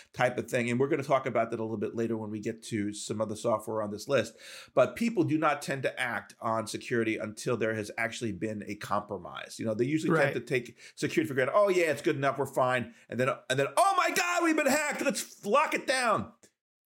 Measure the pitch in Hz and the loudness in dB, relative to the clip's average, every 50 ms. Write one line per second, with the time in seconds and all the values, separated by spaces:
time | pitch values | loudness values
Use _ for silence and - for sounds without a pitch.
0 | - _ - - 131 127 107 110 107 - - 123 117 120 120 123 135 143 165 143 | -20 _ 0 0 2 2 2 -2 -4 -2 -2 0 0 0 2 2 2 2 0 -2
1 | 127 - 143 127 - 131 110 120 113 113 120 110 113 110 113 104 110 104 - 113 | 0 2 0 0 2 0 0 0 0 0 -2 -4 -4 -4 -4 -4 -4 -4 -2 -2
2 | 117 110 113 110 110 104 107 107 101 117 113 113 - - 117 104 101 104 104 - | -2 -2 -2 -4 -4 -6 -8 -6 -6 -6 -8 -8 -8 -4 -4 -2 -2 -2 -4 -6
3 | - - 117 107 110 104 107 - - 117 117 - - - 110 110 107 101 104 98 | -8 -6 -4 -2 -2 -4 -4 -2 0 0 0 0 0 -4 -4 -4 -4 -4 -6 -8
4 | - 131 139 123 104 - - - - - - - - - _ - 127 123 - - | -2 2 2 2 2 0 -6 -16 -20 -18 -18 -18 -20 0 _ 4 4 4 2 0
5 | 233 233 233 196 156 131 151 151 160 151 143 143 - - 139 135 123 110 - - | -2 0 2 2 2 2 2 2 2 2 0 0 -2 -6 -4 -4 -4 -4 -2 -2
6 | 127 123 110 101 101 - - _ 110 113 113 113 107 104 - 117 - - 127 117 | -4 -4 -4 -6 -8 -10 -12 _ -2 -2 0 0 -2 -4 -8 -10 -6 -2 0 0
7 | 113 107 110 - - 104 104 - - 135 123 101 113 110 110 110 104 101 - - | 0 0 -2 -2 -4 -8 -8 -6 -4 -2 -2 0 0 0 -2 -2 -4 -6 -6 -4
8 | 113 113 117 - 123 110 101 87 110 110 107 101 - 95 104 - - - 98 104 | -4 -4 -4 -6 -6 -6 -4 -4 -6 -6 -6 -8 -8 -10 -10 -10 -4 -2 -2 -2
9 | 208 - 104 90 82 71 69 - - - - - 110 113 110 104 120 135 151 156 | -2 -4 -8 -10 -8 -12 -12 -12 -12 -12 -10 -6 -4 -2 0 0 0 0 0 0
10 | 160 - 165 160 143 143 117 123 117 - 139 131 123 - - - - - - - | 2 4 4 4 4 2 2 -2 -2 -2 -2 -2 -2 -4 -12 -20 -20 -20 -6 -4
11 | 151 143 - 170 156 - 135 131 170 - - 208 208 202 185 180 170 160 143 - | -4 0 2 0 0 2 2 2 2 4 4 4 4 4 4 4 4 2 2 2
12 | - 170 147 135 139 139 127 - 135 131 - 151 131 127 127 127 117 - - - | 0 0 0 2 0 0 0 0 -2 -2 0 2 2 4 2 0 0 -4 -10 -16
13 | - - 117 113 127 131 - - - - 123 131 139 - - - 349 403 381 359 | -12 -6 -2 0 0 0 0 -2 -2 -2 0 0 0 2 2 4 4 4 4 4
14 | 339 339 - - 359 349 349 349 339 320 311 311 294 269 269 302 302 294 233 - | 2 2 2 0 0 2 2 2 4 4 4 4 4 4 2 2 2 0 -4 -2
15 | - 277 - - - - - - - 202 214 285 302 302 - - - - 262 262 | -2 -2 -2 -2 -6 -10 -14 -10 -2 2 4 4 4 4 0 -2 0 0 0 2
16 | 247 233 202 139 95 - - _ - _ _ _ _ _ _ _ _ _ | 2 2 2 2 0 -6 -12 _ -20 _ _ _ _ _ _ _ _ _